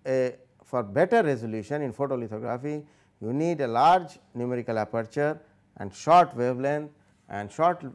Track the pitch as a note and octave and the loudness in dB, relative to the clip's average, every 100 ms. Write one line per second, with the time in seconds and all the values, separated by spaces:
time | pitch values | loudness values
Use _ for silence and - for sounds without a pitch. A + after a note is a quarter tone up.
0 | C3 C3 B2+ - _ _ _ B2+ G2+ A2+ | -2 0 0 -4 _ _ _ -4 -2 0
1 | F#3+ A#3 E3 B2+ A2+ A2 G2+ D3 C#3 A2+ | 4 4 2 0 -4 -8 -6 -4 -4 -4
2 | C#3 C3 A2+ G#2+ A#2 B2 D3 D3+ D3 _ | -4 -4 -6 -8 -6 -6 -6 -8 -10 _
3 | _ _ G#2+ C3+ E3 D#3+ B2+ A#2 D3+ F#3 | _ _ -6 -2 -2 -2 0 4 6 6
4 | E3 - _ A#2+ B2 B2 A2+ A2 G#2 A#2 | 2 -12 _ -8 -4 -4 -4 -4 -2 -4
5 | A2+ - D3 D3+ - _ _ - G2+ - | -6 -2 -2 -2 -10 _ _ -12 -12 -6
6 | - F3 E3+ B2 B2 B2 C3+ D3 D3+ - | 6 6 6 2 -2 -2 -2 -2 -6 -14
7 | _ _ _ G2 G#2 - E3 F3 C#3+ | _ _ _ -10 -10 0 0 0 -6